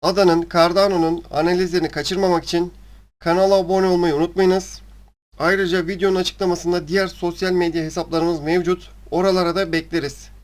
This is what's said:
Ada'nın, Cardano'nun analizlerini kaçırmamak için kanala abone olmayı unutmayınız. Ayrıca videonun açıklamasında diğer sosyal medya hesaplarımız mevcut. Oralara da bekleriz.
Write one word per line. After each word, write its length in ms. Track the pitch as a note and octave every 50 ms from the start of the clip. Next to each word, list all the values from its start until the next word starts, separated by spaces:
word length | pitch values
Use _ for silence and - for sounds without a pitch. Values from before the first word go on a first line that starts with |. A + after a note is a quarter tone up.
Ada'nın, 480 | - D#3+ F#3+ F#3+ G3+ F3+ E3 E3 E3+ E3 -
Cardano'nun 680 | F3 E3 F3 E3+ F#3+ G3 G3+ G3 F3 E3 D#3+ E3 E3+ - -
analizlerini 580 | - D3 D#3 E3+ F3+ F3+ F#3+ F3+ D#3+ F3+ E3 D#3
kaçırmamak 540 | - D#3 C#3+ - F#3+ F3+ G3 F#3 F3 E3+ E3
için 300 | - - E3+ F3 F3 - - - - - - - _ _ _
kanala 360 | - E3+ E3+ F3+ F#3+ G3 G3
abone 320 | G3 F#3 E3+ F#3+ F#3+ F#3+ F#3+
olmayı 280 | F3+ F3 F3 F3 D3+
unutmayınız. 680 | C#3+ D#3+ E3+ E3+ F#3 F#3+ F#3 F#3 F#3+ F#3 - - - - - - - - - _ _ _ _ _ -
Ayrıca 480 | D3+ E3 F#3+ G3 G3 F3 E3+ F#3 E3+ D#3+
videonun 320 | G3 F3 F3+ G3 F#3+ F#3
açıklamasında 680 | F3+ - - - G3+ F3+ F3 E3+ E3+ E3+ F3 F3 D#3+ D3
diğer 200 | E3+ G3 G3 F3+
sosyal 440 | F3+ - - F3 E3+ - F#3+ F#3
medya 320 | F#3 F3+ F3 E3+ D#3+ E3+ D#3+
hesaplarımız 560 | D#3 - F#3 E3 - E3 D#3+ D#3+ E3+ F3 D#3+
mevcut. 520 | C#3+ D3+ E3+ F3+ F3 E3+ F#3 F3 - - - - - -
Oralara 440 | - E3 F#3 G3 F#3+ F#3 F3+ E3+ E3+
da 160 | F#3 G3 E3+
bekleriz. 580 | D#3+ E3 D#3+ - - E3+ C#3+ C#3+ C3+ - - - - -